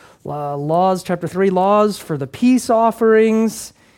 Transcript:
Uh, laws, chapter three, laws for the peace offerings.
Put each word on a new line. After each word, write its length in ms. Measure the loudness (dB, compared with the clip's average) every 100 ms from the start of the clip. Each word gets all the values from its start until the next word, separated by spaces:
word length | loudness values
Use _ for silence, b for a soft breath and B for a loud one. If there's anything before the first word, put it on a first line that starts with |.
| B B -12
Uh, 300 | -8 -8 -6
laws, 480 | -2 0 2 0
chapter 240 | -4 -6 -6
three, 220 | -2 0
laws 500 | 2 2 2 2 -2
for 180 | -8 -8
the 100 | -8
peace 420 | -2 2 2 2
offerings. 1040 | 2 2 2 2 4 4 2 0 -4 -14 b b